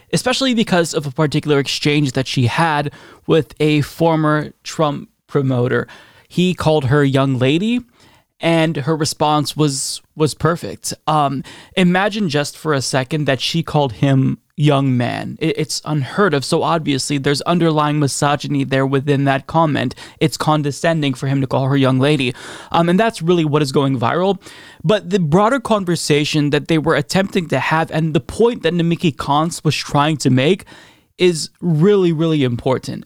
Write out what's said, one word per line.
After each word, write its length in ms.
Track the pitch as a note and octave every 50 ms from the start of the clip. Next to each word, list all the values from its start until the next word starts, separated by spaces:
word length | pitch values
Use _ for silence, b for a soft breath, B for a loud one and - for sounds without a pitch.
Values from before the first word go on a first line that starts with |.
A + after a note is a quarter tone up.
| B B
especially 440 | - D#3+ - B3 B3+ - C4+ C4 B3
because 400 | A3 G3+ - F#3+ F3 E3+ D#3+ -
of 100 | D#3+ D3
a 60 | C#3+
particular 480 | - - D#3 C#3+ - D3+ - C#3+ D3 C#3
exchange 540 | C#3 - - - - D3+ D3 D3+ D3 C3 -
that 120 | C3+ B2+
she 220 | - - C#3+ A#2+ A2+
had 440 | - - E3 E3 D3+ D3 C#3+ C#3+ B B B B B B B -
with 260 | D#3+ D#3+ C#3 - - -
a 220 | D3+ D3+ D3+ D3
former 720 | C3+ - - - E3 E3 D#3+ D#3 D#3 D3+ D3+ D3+ D3 C#3+ - _ _
Trump 440 | - - - D#3+ D3 C#3+ - - - _ _ _ _
promoter. 600 | - D3 C#3 C3 C3 B2 B2 B2+ A#2+ A#2+ A2+ B B B B B B B B B
He 280 | - F3 F3+ F3+ E3+
called 300 | - - D#3+ D#3 D3+ C#3
her 180 | A#2 C#3+ D3 C#3+
young 340 | C#3 C3 C3+ C3+ C#3 C3 A#2+
lady, 440 | B2 C3+ D3 E3+ G#3 A3+ A#3+ B3 A#3+ b b b b b b b b b b _
and 380 | - E3 E3 E3 D#3+ D#3+ D#3+ C#3+
her 180 | B2+ D3 D#3+
response 600 | D3+ D#3 - - - D#3 D3+ D3+ D3+ C#3 - -
was, 460 | C#3+ D3+ D3 C3+ C3+ - - - - - _ _
was 180 | - D#3 C#3 -
perfect. 600 | - - D#3 F3 E3 - G2+ - - - - - - _
Um, 380 | - D#3 D3+ C#3+ C#3 C#3+ C3 B B B B B B B F#3+
imagine 500 | F#3 F3 F3+ F#3 G3 G#3+ G3 A3 G#3 D#3+
just 300 | C3 D3 D3 - - -
for 160 | - D#3 D3+
a 80 | C3+
second 440 | B2 - - C3+ C3 - D#3+ D#3 D3
that 140 | C#3+ C3+ B2
she 220 | - - - E3
called 320 | D#3 - - D3+ C3+ A#2 G#2+
him 460 | - C#3+ C#3 C3+ C3+ C3 C3+ C3+ - _ _ _ -
young 380 | D3 D3 C#3+ C3+ C#3 C3+ B2+
man. 420 | A#2+ A#2+ A2+ A2 G#2+ G#2+ - - -
It, 180 | - E3 - -
it's 240 | D#3 - - - -
unheard 500 | - D3+ D3+ C3 - - - G#3 F#3+ D3
of. 100 | C#3 C3
So 160 | - E3+ D#3+
obviously 560 | A2+ D3+ E3 E3+ D3 C#3+ C#3 C3 - - D3 C#3
there's 240 | C3 C#3+ C#3+ C3+ -
underlying 540 | E3+ F3 F3 E3 E3 D#3 D3+ D3 D3 D3 D3+
misogyny 680 | C#3+ C3 - - D3 C#3+ D3 C#3 - C#3 D3 C#3 C3+
there 220 | C3+ C3+ C3+ C3+
within 380 | C3+ C#3 C#3 C3+ D3 C#3 C3+ C#3
that 240 | C#3 C3+ C3+ - -
comment. 480 | - E3 E3 D#3 C3+ A#2 A#2+ C3 - B B B B B
It's 180 | E3 D3 - -
condescending 800 | - D#3 D3+ D3+ C#3+ D3 C3+ - - E3+ E3 D#3+ D3 C#3 B2+
for 100 | - C#3
him 160 | C3+ C3+ C3+
to 60 | C3 B2
call 180 | - B2+ C3+
her 120 | C3 C#3 C#3
young 200 | C3+ B2+ C3 B2+
lady. 380 | C3 C#3+ D#3 C3+ C3+ B2 - B B B B B B B
Um, 160 | - E3 E3+ E3+
and 120 | F3 F#3
that's 240 | A3+ A3+ A3 - D#3+
really 220 | E3 F3+ E3+ D#3
what 180 | D3+ C#3 D3+ D3+
is 80 | C3
going 260 | C3+ D3+ C3+ C#3 C3+ A#2+
viral. 420 | A2+ A#2 C3+ E3 F3+ G3 G3 F#3+ B B B B B B B B B
But 260 | D#3+ G#3+ G3 E3 E3+
the 100 | F#3+ G#3
broader 400 | E3+ C#3+ D3+ F#3+ G#3 A3+ C4+ C4+
conversation 920 | - - A3+ G#3 F#3+ E3+ E3+ - - - D3 D3 D3+ - - D#3 D3 D3
that 160 | C#3 D3 C#3 -
they 100 | E3 D#3
were 180 | C#3 E3 D3+
attempting 520 | C3+ D3 - - F#3 G3 F#3+ - G3 E3+ D3+
to 120 | - C3
have 300 | - - D#3+ D#3+ E3 -
and 240 | - D#3+ D#3+ D#3+ C#3+
the 60 | -
point 420 | - - - - A3 A#3 B3 -
that 120 | - D#3+ E3
Nomiki 420 | F3 E3 E3+ E3+ - - E3 C3
Konst 480 | - - - C#3 D3 D#3+ E3+ - - -
was 120 | D#3 C3
trying 420 | - - - - C#3+ C#3+ D#3 D#3+ -
to 120 | - C3+
make 360 | C3 B2+ C3 D#3 G3 - - B B B B B B B B B B -
is 320 | F3 F3+ E3+ D3+ - - - _
really, 520 | - F3 D#3+ D3 E3 G#3 G#3 G3 F#3 E3+
really 320 | E3 D3 E3 E3 D#3+ D3+ C3
important 600 | B2 A#2+ A#2 - C3+ B2+ - - - B2+ - -